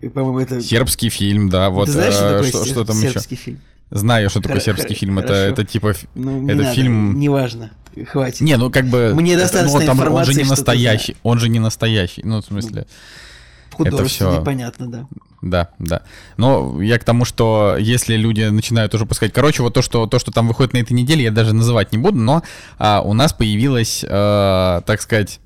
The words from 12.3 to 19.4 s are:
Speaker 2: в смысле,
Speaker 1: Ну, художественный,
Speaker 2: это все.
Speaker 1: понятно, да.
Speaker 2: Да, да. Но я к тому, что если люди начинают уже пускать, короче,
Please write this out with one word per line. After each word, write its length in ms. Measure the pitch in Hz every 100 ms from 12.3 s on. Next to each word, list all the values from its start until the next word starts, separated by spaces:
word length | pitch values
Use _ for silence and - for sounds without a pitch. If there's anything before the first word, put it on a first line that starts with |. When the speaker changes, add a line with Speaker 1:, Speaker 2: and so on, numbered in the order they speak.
| 110
Speaker 2:
в 60 | -
смысле, 400 | 101 113 107 101 - - - - - - - -
Speaker 1:
Ну, 40 | -
художественный, 520 | 156 139 131 - 95
Speaker 2:
это 80 | 82
все. 60 |
Speaker 1:
понятно, 420 | 80 135 120 - 127
да. 160 | 117 135 - _ _
Speaker 2:
Да, 280 | 92 90 82 _
да. 220 | 82 82 - - - -
Но 440 | 123 127 65 65
я 200 | 101 117
к 40 |
тому, 200 | - 120
что 520 | 123 - 113 110 104 78
если 380 | 107 120 -
люди 280 | 113 110 107
начинают 520 | 110 107 - 117 107
уже 120 | 110 107
пускать, 260 | - 110
короче, 320 | -